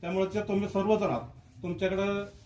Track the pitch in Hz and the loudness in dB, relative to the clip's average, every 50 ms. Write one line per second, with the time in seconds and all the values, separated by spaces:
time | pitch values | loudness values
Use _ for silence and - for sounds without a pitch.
0 | - 175 185 190 190 190 190 208 208 214 202 196 202 - - 196 196 208 214 214 | -4 -2 0 0 0 2 0 -2 -2 0 0 0 0 0 0 0 4 4 4 4
1 | 208 - 123 117 - - - - - - - - - 175 175 165 190 190 190 190 | 4 2 0 -2 -4 -8 -16 -20 -20 -20 -20 -10 -6 -6 -4 -2 0 0 0 0
2 | 196 202 202 202 202 202 - - - | 0 0 0 -2 -4 -6 -12 -20 -20